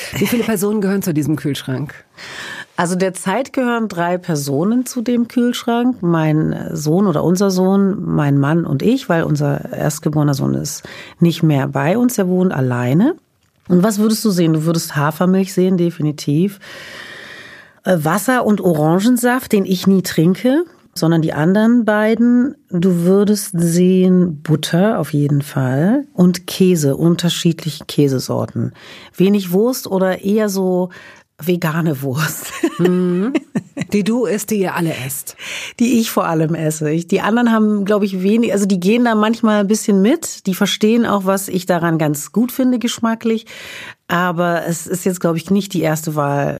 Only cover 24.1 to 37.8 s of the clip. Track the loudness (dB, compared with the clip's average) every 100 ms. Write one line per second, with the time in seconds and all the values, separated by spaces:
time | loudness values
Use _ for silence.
24.1 | 4 2 -2 -2 -2 2 2 2 0 -2
25.1 | -2 0 0 -2 -2 0 2 2 0 -2
26.1 | 2 2 2 -4 2 4 4 2 2 2
27.1 | 2 0 0 0 -2 -6 -10 -4 0 2
28.1 | 0 -2 -4 -4 -4 -6 -8 -20 -20 -10
29.1 | 0 2 2 0 0 0 -2 -4 0 0
30.1 | 0 -2 0 0 0 0 0 -2 -8 -20
31.1 | -20 _ -8 -2 -2 -2 0 -2 -2 -4
32.1 | -4 -4 -6 -12 -4 -4 0 0 2 0
33.1 | 0 -2 -4 -4 -8 -8 -10 -4 -2 0
34.1 | 0 0 -2 -2 -2 -2 -2 -4 -4 -8
35.1 | -10 -12 -16 -12 -12 -10 -2 2 2 0
36.1 | -2 0 0 0 0 -2 -2 -2 -2 -2
37.1 | -2 2 2 2 2 2 0